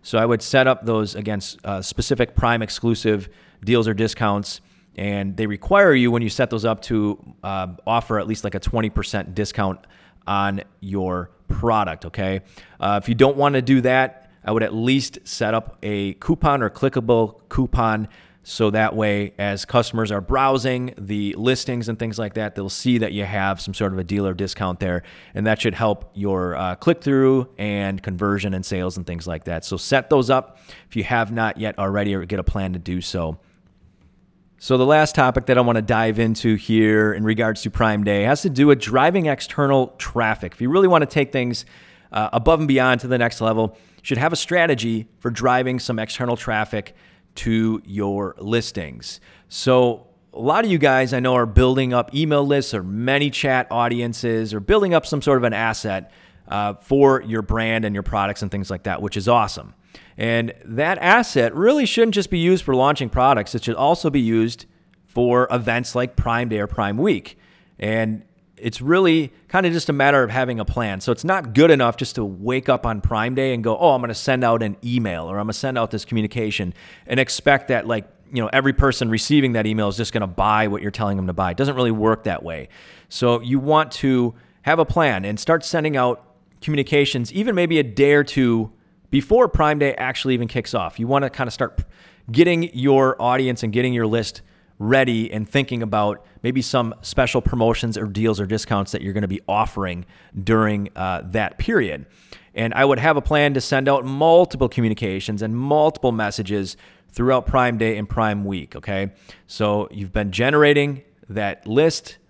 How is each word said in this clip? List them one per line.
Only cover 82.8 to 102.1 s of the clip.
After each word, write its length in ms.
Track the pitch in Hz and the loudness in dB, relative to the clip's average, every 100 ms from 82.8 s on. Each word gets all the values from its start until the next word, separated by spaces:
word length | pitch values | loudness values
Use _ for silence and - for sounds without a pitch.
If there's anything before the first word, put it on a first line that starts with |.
| - - _ | -20 -20 _
So 320 | - 123 120 | -2 0 0
you 180 | 120 135 | 0 -2
want 340 | 139 156 156 | 2 2 0
to 420 | - 135 127 120 - _ _ | -2 0 2 0 -4 _ _
have 160 | - 165 | 0 2
a 60 | |
plan 400 | 156 175 151 98 | 2 2 2 0
and 160 | 98 107 | -4 -6
start 240 | - 165 | 0 0
sending 320 | - 156 156 139 | 0 -2 -2 0
out 260 | 123 117 _ _ _ _ | 0 -2 _ _ _ _
communications 720 | - 147 131 147 139 131 117 | -4 -2 2 2 2 -2 -4
even 220 | 185 226 | -4 0
maybe 240 | 185 170 160 | 0 2 2
a 40 | |
day 300 | 127 104 143 | 0 2 4
or 100 | 147 | 4
two 480 | 143 139 123 113 107 _ _ _ _ | 4 2 2 2 -2 _ _ _ _
before 380 | 139 - 226 226 | -2 4 4 4
Prime 300 | - 151 147 | 2 2 2
Day 160 | 143 | 0
actually 400 | - 127 131 135 | 0 -6 -4 -2
even 120 | 123 117 | 0 0
kicks 280 | 127 - | -4 -4
off. 260 | 117 85 - | -4 -4 -6
You 60 | 117 | 0
wanna 240 | 139 135 | 0 0
kinda 200 | - 123 | -4 -8
start 300 | - 127 - - - - _ - | -4 -4 -4 -6 -14 -20 _ -2
getting 380 | 117 170 170 170 | 4 6 4 -2
your 460 | 123 139 135 131 - | 0 4 6 4 2
audience 420 | 123 131 131 120 | 0 0 0 -2
and 100 | 113 | -2
getting 220 | 113 127 | 0 0
your 120 | 120 110 | 0 0
list 360 | 117 107 - - _ _ _ | 0 -2 -10 -20 _ _ _
ready 520 | 104 135 127 113 113 | 2 2 2 0 -2
and 180 | 110 104 | -6 -2
thinking 340 | 143 135 120 | -2 -2 -4
about 420 | 110 107 104 101 - - | -2 0 0 -2 -12 -6
maybe 200 | 120 131 | -4 -2
some 320 | 120 131 117 - | -2 -2 -2 -8
special 400 | - - 123 127 | -6 -2 0 0
promotions 560 | - 123 113 113 117 107 | 0 2 0 0 -4 -4
or 80 | 104 | -6
deals 340 | 98 113 101 | -2 0 0
or 60 | 95 | -2
discounts 460 | 107 - 104 98 | -4 -2 -2 -2
that 100 | - | -6
you're 100 | 95 | -6
gonna 160 | 98 101 | -4 -4
be 120 | 98 - | -6 -2
offering 600 | 101 107 - 95 87 87 - _ 95 | -2 0 -4 -6 -8 -12 -20 _ -8
during, 460 | 98 110 107 104 101 - | 2 2 2 0 -6 -6
uh, 240 | 92 90 | -6 -6
that 360 | 92 107 101 - | -6 -4 -4 -4
period. 480 | - 220 101 71 67 | -2 0 -2 -6 -14